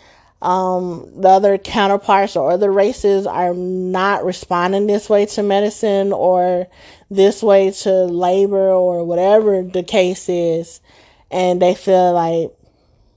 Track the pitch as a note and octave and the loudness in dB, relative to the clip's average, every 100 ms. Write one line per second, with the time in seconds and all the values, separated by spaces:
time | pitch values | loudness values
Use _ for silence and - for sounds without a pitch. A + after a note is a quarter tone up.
0 | _ _ _ - - F#3 F#3 F3+ F3+ E3 | _ _ _ -8 -4 -2 -2 -4 -4 -10
1 | - - F#3+ F#3+ G3+ G3 - A3+ G3 G3 | -14 0 4 4 4 0 -2 -2 0 0
2 | - G3 G3 E3 C#3 F3+ G3+ G3 G#3 B3+ | 2 2 2 -2 -2 0 0 2 0 0
3 | G3+ G3 G3+ C#3+ F3+ F3+ F3+ F#3 F#3 F#3 | 0 0 -2 -2 -2 -4 -6 -6 -4 -2
4 | G3 G3+ F3+ F3+ - F3 F3+ G3 G#3 G3+ | -2 -2 -4 -6 -4 -2 0 -2 0 -2
5 | - G#3 G3+ - G#3 G3 G#3 - G#3+ G3 | 0 0 0 -2 -2 0 0 -2 -2 0
6 | G3 D#3 F3 F3+ F3+ F3+ F3+ _ - - | -2 0 0 2 0 -2 -6 _ -20 -20
7 | - G3 G3 - A3 G3 F#3+ G3 G3+ F#3+ | -8 2 2 2 2 4 2 -2 -2 0
8 | F3+ F3 F3+ G3 G3 G3 F#3+ F#3 F3+ F3 | 0 0 0 0 0 0 2 2 0 -2
9 | E3+ E3+ F#3+ G#3+ G#3+ F#3+ F#3 F#3 F3 G#3+ | -4 -2 2 2 2 0 -2 -6 -4 0
10 | F3+ F#3+ - F3 E3+ E3 E3 - _ _ | 0 -2 -6 -2 -2 -4 -6 -16 _ _
11 | _ _ - F#3 F3+ F3+ F3+ - G3 F#3 | _ _ -8 -2 0 2 2 0 2 2
12 | F3+ F3 E3 E3 D#3 _ _ _ _ _ | 4 2 0 -2 -4 _ _ _ _ _
13 | _ | _